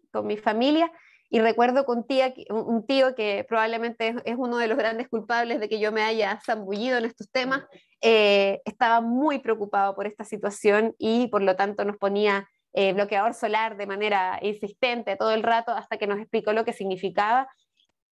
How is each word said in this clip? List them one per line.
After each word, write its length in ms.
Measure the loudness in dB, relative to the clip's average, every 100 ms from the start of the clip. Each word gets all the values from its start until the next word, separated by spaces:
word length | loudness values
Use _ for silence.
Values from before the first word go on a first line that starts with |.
| _
con 160 | -6 -4
mi 80 | -2
familia 560 | -2 0 2 2 0 -4 _ _ _
y 100 | 2
recuerdo 460 | 2 4 2 2 0
que 60 |
un 140 | -2 -2
tía, 280 | 0 0 -2 -8
un, 80 | -6
un 280 | -2 -2 0
tío 300 | 2 2 2
que 300 | -2 -2 -2
probablemente 600 | 0 0 -2 -4 -4 -4
es, 60 | -4 -6
es 100 | -4
uno 200 | -2 -2
de 100 | 0
los 100 | 0
grandes 320 | -2 -2 -4
culpables 500 | -6 -2 -2 0 -2
de 100 | -4
que 100 | -2
yo 120 | -2
me 100 | 0
haya 380 | 0 0 -2 -2
zambullido 540 | -4 -6 -4 -4 -2 -2
en 80 | -2
estos 260 | -6 -8
temas, 320 | -4 -2 -2 -6 -20 _ _
eh, 600 | 4 6 6 6 4 0 -6
estaba 340 | 0 2 4
muy 400 | 2 0 0 0
preocupado 560 | -2 -4 -2 0 0 -2
por 100 | -8
esta 200 | -10 -12
situación 680 | -6 -6 0 4 4 2 0
y 300 | 0 2 2
por 140 | 2
lo 140 | 2 2
tanto 300 | 0 -2 -4
nos 120 | -2
ponía, 520 | -2 2 2 0 -4 _ _
eh, 200 | 0 2
bloqueador 420 | 2 0 0 0 -2
solar 420 | -2 -2 -2 -6
de 80 | -8
manera 540 | -4 0 0 0 -2
insistente 720 | -4 -6 -8 -2 -2 -2 -4 -2
todo 160 | 0
el 120 | 2
rato 280 | 2 0 0
hasta 260 | -6 -6 -4
que 100 | -2
nos 120 | -4
explicó 340 | -2 -4 0
lo 120 | 0 -2
que 80 |
significaba. 720 | -4 -4 -4 -4 -2 2 2 0 _ _ _ _ _ _